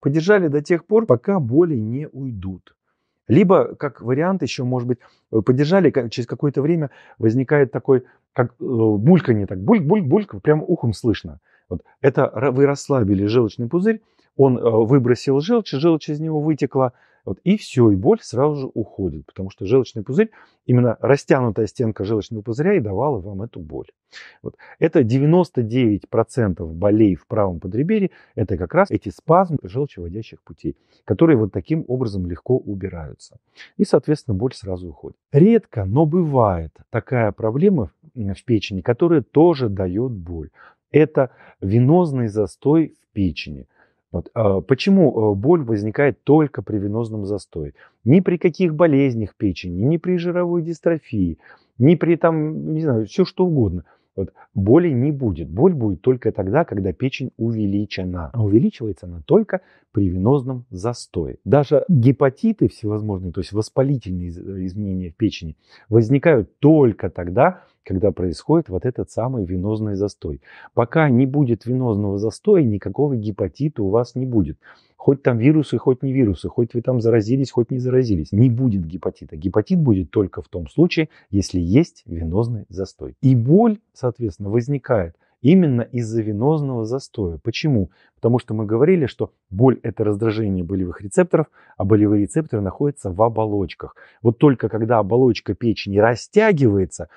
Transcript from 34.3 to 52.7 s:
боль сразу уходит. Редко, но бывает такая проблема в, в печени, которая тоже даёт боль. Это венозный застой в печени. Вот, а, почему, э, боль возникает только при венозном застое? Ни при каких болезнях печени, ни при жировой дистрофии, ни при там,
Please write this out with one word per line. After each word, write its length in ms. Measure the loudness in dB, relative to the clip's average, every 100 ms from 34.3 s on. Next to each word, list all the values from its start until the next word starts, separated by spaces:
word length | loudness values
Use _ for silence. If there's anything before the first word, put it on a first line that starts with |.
| -4
боль 180 | -4
сразу 360 | -6 -10 -10 -10
уходит. 280 | -16 -18 -20 _
Редко, 540 | 4 6 4 0 -6 -2
но 200 | 0 2
бывает 640 | 0 0 2 2 0 -6 -14 _
такая 420 | -8 -4 -2 -2
проблема 600 | -2 -4 0 2 2 -2 -10 _ -10
в, 180 | -10
в 100 | -8 -2
печени, 360 | -2 -2 -4
которая 400 | -4 0 0 0
тоже 480 | 2 4 4 4 -2
даёт 440 | -4 -4 -4 -4
боль. 360 | -8 -10 -12 -14 _ -20 _ _
Это 380 | 2 2 2 -2 -6 -20 _
венозный 640 | -2 2 4 4 2 -2 -4
застой 680 | -2 -4 -4 0 2 0 -6
в 140 | _
печени. 540 | -4 -4 -4 -10 -14 -18 _ _ _ _
Вот, 200 | -10 -8
а, 280 | -2 0 0
почему, 720 | 0 0 2 4 4 2 0
э, 20 | 0
боль 280 | 2 2
возникает 600 | 0 -4 -4 0 0 0
только 400 | 2 2 2 -4
при 140 | -6 -6
венозном 460 | -4 -4 -6 -6 -6
застое? 480 | -6 -8 -12 -12 -14 _ _
Ни 180 | 2 4
при 160 | 4 0
каких 360 | -2 0 -2
болезнях 640 | 2 4 4 2 0 -6 -4
печени, 480 | -4 -4 -6 -2
ни 140 | 0 0
при 200 | -2 -2
жировой 460 | -2 -2 -2 -2
дистрофии, 720 | -4 -4 -2 -2 -4 -2 -2 -4 _ -20 _ 2
ни 180 | 4 6
при 200 | 4 2
там, 580 | 2 0 -2 -6 -6